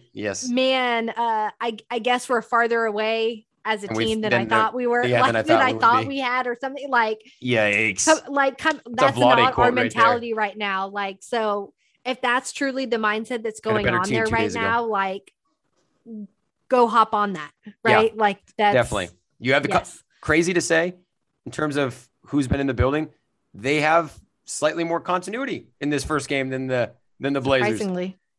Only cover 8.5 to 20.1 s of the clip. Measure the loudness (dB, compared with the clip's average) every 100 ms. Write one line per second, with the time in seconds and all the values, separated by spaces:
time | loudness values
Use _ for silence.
8.5 | 0 -2 -2 -4 2 2 4 4 6 4
9.5 | 4 2 2 0 2 2 2 -2 -4 -4
10.5 | -4 -4 -4 -6 -6 -6 -8 -6 -2 -2
11.5 | -2 -6 _ _ _ -8 -4 0 0 -2
12.5 | -4 -4 -2 -2 -2 0 -2 -4 -8 -8
13.5 | -8 -2 0 0 0 0 0 0 0 0
14.5 | -2 -2 -2 -2 -2 -2 -6 -12 _ _
15.5 | _ _ _ _ _ -18 -16 -16 _ _
16.5 | _ _ 2 4 4 2 2 -2 -4 -10
17.5 | _ -20 -4 4 4 4 2 0 -2 _
18.5 | 0 2 4 2 -2 -4 -10 _ _ 0
19.5 | 2 2 0 -2 -10 _